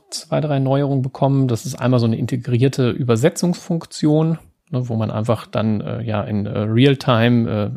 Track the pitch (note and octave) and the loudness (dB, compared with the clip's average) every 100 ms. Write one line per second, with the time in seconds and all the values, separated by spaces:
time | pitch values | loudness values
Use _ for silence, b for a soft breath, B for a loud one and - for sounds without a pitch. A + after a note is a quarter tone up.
0 | _ - - D3 D3 C3+ C3 C3+ C#3 C#3 | _ -14 -4 -2 0 0 0 0 0 -2
1 | C3 - C3+ C#3 C3 A2+ - C3+ B2 B2 | -2 -2 0 2 2 -2 -6 -4 0 2
2 | A#2 A2+ A#2+ B2+ B2+ A#2+ C3+ C3+ A#2+ - | 2 0 -2 -4 -2 2 2 2 0 0
3 | A#2+ A2+ D#3 - F3 F3 - E3 - - | 0 2 2 0 -2 -2 -4 -6 -6 -2
4 | D3+ D3+ D#3+ D#3+ - _ _ B2+ B2 A2+ | 2 2 2 -2 -8 _ _ -6 -2 -2
5 | A2 A2 A2+ G#2+ - A2 A2 G#2 - A2+ | -2 -2 0 -2 -2 -2 0 -2 -4 -6
6 | A2+ G#2+ - G#2+ G#2 G#2 G#2+ A2+ C#3+ C3+ | -4 -4 -2 -4 -2 -2 0 4 4 4
7 | - A2+ A#2+ A#2+ A2+ G#2+ G#2 | 2 4 4 4 2 -2 -2